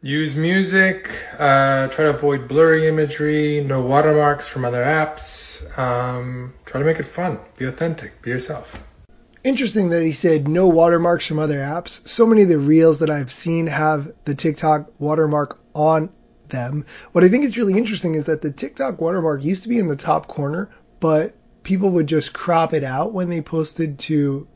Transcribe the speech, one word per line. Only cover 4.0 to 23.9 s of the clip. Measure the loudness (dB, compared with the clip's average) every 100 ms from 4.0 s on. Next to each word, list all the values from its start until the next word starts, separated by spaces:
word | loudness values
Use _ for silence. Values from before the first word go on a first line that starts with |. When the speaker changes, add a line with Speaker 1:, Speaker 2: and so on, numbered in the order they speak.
| 4 4 2 0 -6
Speaker 1:
from | -6
other | -4 -2
apps, | 0 0 -2 -4 -8 -8 -8 -10 -12 -6
um, | -4 -2 -4 -6 -8 -10 -12 -18
try | -10 -4
to | -2
make | -2
it |
fun, | -6 -6 -6 -6 -12 _
be | -10
authentic, | -4 -6 -6 -12 -16
be | -8
yourself. | -8 -8 -12 -14 -20 -20 _ -20 -20 _ _
Speaker 2:
Interesting | -2 0 0 0 0
that | 2
he | 0
said | 0 2 2 2
no | 2 4
watermarks | 6 6 6 4 0 -2
from | -2
other | -2 -2
apps. | -4 -6 -10 -16 -12
So | 2 4
many | 6
of | 6
the | 6
Reels | 4 6 6 4
that | 0
I've | -2 -6
seen | -8 -4 -2 -2
have | 0 0 0 -4 -10
the | -8
TikTok | -4 -2 -2 0 0 -2 _
watermark | -2 0 2 0 -2 -8 _
on | 0 2 2 0 _ _ _ -12
them. | -8 -6 -8 -10 -18 -4
What | 4
I | 4
think | 4
is | 0 0
really | 0 0
interesting | 0 -4 -2
is | -2
that | -2 -4
the | -4
TikTok | -8 -10 -6 -6 -2
watermark | -2 -2 -2 -2
used | -4 -4
to | -2
be | -2
in | 0
the |
top | -4 0 -2 -2
corner, | -8 -6 -6 -8 _ _ _
but | 0 2 0 -8 _ _
people | -4 0 2
would | 0 0
just | 0 -2
crop | -10 -2 0 2
it | -2
out | -4 -4 -4
when | -4 -4
they | -6
posted | -6 -6 -6 -4 -6